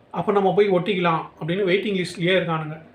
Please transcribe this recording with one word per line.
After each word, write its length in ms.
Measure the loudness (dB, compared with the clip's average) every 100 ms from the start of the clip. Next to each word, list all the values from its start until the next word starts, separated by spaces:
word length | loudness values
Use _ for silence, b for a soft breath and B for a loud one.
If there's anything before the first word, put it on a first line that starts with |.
| _
அப்ப 220 | -6 0
நம்ம 220 | 2 2
போய் 160 | 4 4
ஒட்டிக்கலாம் 500 | 2 0 0 0 0
அப்படின்னு 420 | -4 -10 -6 -2
வெயிட்டிங் 420 | 0 0 0 -2
லிஸ்ட்லயே 280 | -4 -2 0
இருக்கானுங்க. 500 | 2 0 -4 -6 -12 -16